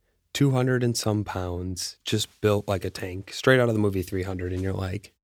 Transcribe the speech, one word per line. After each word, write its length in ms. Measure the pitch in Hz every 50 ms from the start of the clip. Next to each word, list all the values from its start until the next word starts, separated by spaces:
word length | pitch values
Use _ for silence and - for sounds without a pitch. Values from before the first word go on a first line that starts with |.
| _ _ _ _ _ _ -
two 160 | - 143 139
hundred 320 | 131 127 127 131 127 123 123
and 140 | 120 113
some 280 | - - 110 104 107 101
pounds, 720 | - - 95 92 90 87 87 90 92 92 - - - - - _
just 240 | - 110 107 - - _ _
built 260 | - 107 101 104 - -
like 160 | 98 92 -
a 60 | 95
tank, 420 | - - 98 92 90 98 - - -
straight 280 | - - 135 131 127
out 80 | 120 117
of 60 | 110
the 60 | 107
movie 220 | 104 101 95 95 87
three 200 | - 98 92 90
hundred. 280 | 98 95 90 90 90 92
And 80 | 92 95
you're 100 | 95 95
like 400 | 98 95 92 95 101 - - _ _